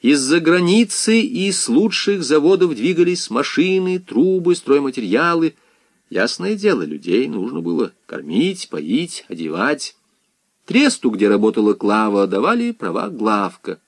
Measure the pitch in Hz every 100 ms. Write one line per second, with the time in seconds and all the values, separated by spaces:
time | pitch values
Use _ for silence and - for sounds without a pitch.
0 | 120 143 131 165 156 175 175 208 233 -
1 | - 226 - 170 196 185 - 123 214 -
2 | - 202 139 151 151 190 180 127 135 170
3 | 170 180 - 113 143 - 185 190 185 185
4 | 185 160 185 185 175 175 - 139 139 131
5 | 107 107 170 170 160 - _ _ _ _
6 | _ - 117 - 185 208 202 143 78 76
7 | 85 95 139 107 104 107 85 85 104 _
8 | _ - 71 90 175 185 - - 76 120
9 | 170 - - 85 82 82 120 151 - _
10 | _ _ _ _ _ _ - 233 294 -
11 | 120 107 101 101 110 110 104 98 104 107
12 | 110 101 98 98 147 233 240 226 101 -
13 | - 151 107 147 95 - - 85